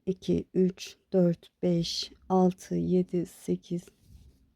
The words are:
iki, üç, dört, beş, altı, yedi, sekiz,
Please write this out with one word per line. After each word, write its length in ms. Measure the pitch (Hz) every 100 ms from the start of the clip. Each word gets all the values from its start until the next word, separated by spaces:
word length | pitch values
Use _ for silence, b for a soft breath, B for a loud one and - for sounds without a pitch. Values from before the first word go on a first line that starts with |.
| -
iki, 400 | 185 - 170 -
üç, 440 | 180 185 - - - -
dört, 380 | 190 175 165 - -
beş, 480 | 180 170 170 - - - -
altı, 460 | 185 185 180 - 175
yedi, 500 | 170 180 180 175 165
sekiz, 560 | - - 180 - 170 - _ _ - - _ _